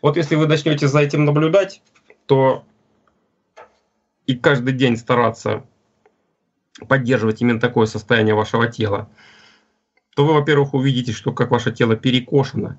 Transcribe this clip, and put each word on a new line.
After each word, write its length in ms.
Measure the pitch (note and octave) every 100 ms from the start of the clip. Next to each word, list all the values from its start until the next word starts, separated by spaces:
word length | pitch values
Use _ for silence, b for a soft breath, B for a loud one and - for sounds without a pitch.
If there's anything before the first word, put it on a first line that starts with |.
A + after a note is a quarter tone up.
Вот 160 | D3 D3
если 200 | D3 D#3
вы 100 | D#3
начнёте 400 | D#3 D#3+ D3 C#3+
за 140 | D3
этим 240 | D3 D3
наблюдать, 580 | D3 D3+ D#3+ F#3+ F#3+ - _ _ _ - -
то 380 | C3+ C3 B2+ - _ _ _ _ _ _ _ _ - - _ _ _ _ _ -
и 100 | B2
каждый 380 | D#3+ C#3+ B2
день 220 | C3 C3 A#2
стараться 680 | - A#2+ A#2 A2+ A2 G#2+ - _ _ _ _ _ _ _ _ _ _ - -
поддерживать 540 | C3+ A#2+ B2+ A2 A2
именно 160 | A#2+ A#2
такое 280 | A#2+ A#2+ A2
состояние 480 | G#2+ - A#2+ G#2+
вашего 340 | G#2+ G#2+ A#2 A#2
тела, 400 | A#2 G#2+ G2+ G#2+ b b b b b b b _ _ _
то 100 | -
вы, 100 | D3
во-первых, 400 | D3+ C#3+ C#3+ C#3
увидите, 380 | C#3 C3+ B2 B2
что 200 | G#2+ C#3
как 180 | - A#2+
ваше 220 | A#2+ A#2
тело 240 | A2+ A#2+ A2
перекошено 800 | C3 B2+ B2 C#3+ C3+ A2 G#2